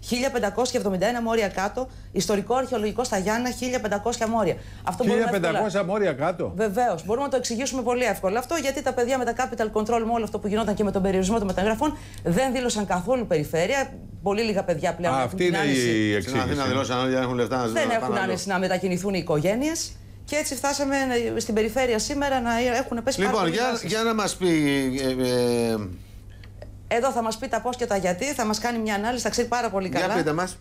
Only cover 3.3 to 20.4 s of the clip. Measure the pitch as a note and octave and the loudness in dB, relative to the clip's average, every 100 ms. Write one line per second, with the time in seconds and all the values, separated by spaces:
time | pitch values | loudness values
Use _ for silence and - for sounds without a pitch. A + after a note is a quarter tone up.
3.3 | A3 B3 - B3+ B3 G#3+ G3+ A#3 A#3 A3 | 0 -2 -4 -2 -2 0 -2 -2 -2 0
4.3 | A3+ F#3+ C3+ - - - F3+ B3 A3+ A3+ | 2 2 0 -6 -8 -6 0 2 4 2
5.3 | G3+ E3+ G#3+ G#3+ F#3 F3+ G#3 G3 C3 D#3 | 2 2 2 0 0 0 2 2 2 0
6.3 | F#3 B2 B2 A3 G3 B3 E3+ E3+ A#3 C#4 | 0 -4 -2 0 2 2 0 -2 -2 0
7.3 | C4 B3 A3+ C4 C4 A#3 B3 B3 F#3+ F#3+ | 0 -2 -2 -2 -2 0 0 0 0 0
8.3 | G#3+ B3+ E4+ C#4 C#4+ C#4 C4 A#3+ C4 A#3+ | 0 -2 -2 -2 -2 -2 0 2 2 0
9.3 | A#3 B3 A3 A3 A3 G#3+ A#3 A3 A#3 G#3+ | -2 -4 -2 -2 0 0 0 2 0 -2
10.3 | G#3 G#3 G#3 A3 G#3 G#3 G3 F#3+ F#3 F#3 | -4 -2 0 0 2 2 2 2 2 2
11.3 | A3+ G#3 F3+ G3+ A3 D4+ D4+ - - - | 2 2 0 2 2 0 -2 -12 -8 0
12.3 | E3+ C4+ C4 B3 G#3+ G3+ F3+ F3+ B3+ G#3+ | 2 4 2 0 0 0 0 2 0 2
13.3 | D#3+ D3+ E3 F3+ C4+ C4 - - - F3 | 0 2 0 2 2 -2 -6 -14 -6 -2
14.3 | G3+ A3+ G3 - D#3+ F3 - F3 E3 - | 0 2 0 0 0 0 0 0 0 0
15.3 | F#3 F3+ F3 D3 C3+ A#2+ A2 A2 G#2 F#2+ | 2 2 2 2 2 4 4 4 2 0
16.3 | B2+ B2 C#3+ C3 B2+ C3 B2 C3 C3 B2+ | -2 0 0 0 0 0 0 2 2 0
17.3 | B2+ A2+ C3 A#2+ A2 C#4 A3+ - - F#3+ | 0 0 0 0 0 2 0 0 0 0
18.3 | F#3 F3+ F#3 F#3 F3+ F#3 F3 G3 F#3+ F3 | -2 -2 0 0 0 0 -2 0 -2 0
19.3 | D3+ E3+ A3 D4 E4 - - - - - | 2 2 2 0 -2 -6 -12 -18 -18 -4
20.3 | D4 | -2